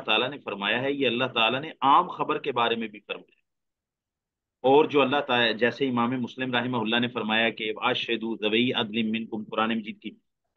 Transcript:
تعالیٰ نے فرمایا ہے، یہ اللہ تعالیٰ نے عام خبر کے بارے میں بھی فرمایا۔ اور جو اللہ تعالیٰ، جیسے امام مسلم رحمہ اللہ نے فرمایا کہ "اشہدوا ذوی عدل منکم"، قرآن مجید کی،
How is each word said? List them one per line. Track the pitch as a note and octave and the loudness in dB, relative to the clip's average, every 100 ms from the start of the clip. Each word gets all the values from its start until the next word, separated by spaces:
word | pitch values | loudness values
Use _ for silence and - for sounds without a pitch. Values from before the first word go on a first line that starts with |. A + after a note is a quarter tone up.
| C3 | 0
تعالیٰ | G#2+ B2+ | 0 0
نے | C#3+ | -6
فرمایا | - G2+ G2+ A2+ | -10 -4 -2 -2
ہے، | C3+ | -2
یہ | C#3+ C3 | -2 -2
اللہ | A#2 C3 | 0 -2
تعالیٰ | A#2+ A2+ B2+ | 0 0 0
نے | D#3 - | -6 0
عام | C3+ D3+ F3+ | 4 4 4
خبر | - C#3+ D3+ | -4 -4 -4
کے | D#3 | -4
بارے | A#2+ A#2 A2+ | 0 0 0
میں | A2+ | -6
بھی | G#2 | -12
فرمایا۔ | - F#2 F2+ _ _ _ _ _ _ _ _ _ _ _ _ _ | -12 -12 -12 _ _ _ _ _ _ _ _ _ _ _ _ _
اور | B2+ C#3 D3+ | 4 6 6
جو | C#3+ | 4
اللہ | C3 C#3+ C#3+ | 4 2 2
تعالیٰ، | B2 A#2 A2 | 2 2 2
جیسے | A#2+ A2+ C#3 | 0 0 -2
امام | B2 A#2+ | 0 0
مسلم | C3 A#2 - C3 A#2+ | -2 -6 -6 -2 -2
رحمہ | A#2+ B2+ | -2 -2
اللہ | G#2+ A#2 | 0 0
نے | A#2+ | 0
فرمایا | B2 G#2+ A2 A2+ | -2 -2 2 2
کہ | G#2 A2 G#2 | 0 -6 -2
"اشہدوا | A#2 B2 - A#2 A2+ G#2 | 0 0 -2 -4 -2 -2
ذوی | G#2 A2 B2 | 2 2 2
عدل | B2 A2+ A2 | 0 -2 -2
منکم"، | A2 A2 A2+ A2 | -2 -4 -4 -8
قرآن | G#2 G#2+ A2 A2+ | -6 -2 0 -2
مجید | G#2 G#2 | -6 -12
کی، | G#2+ G2+ _ _ _ | -16 -16 _ _ _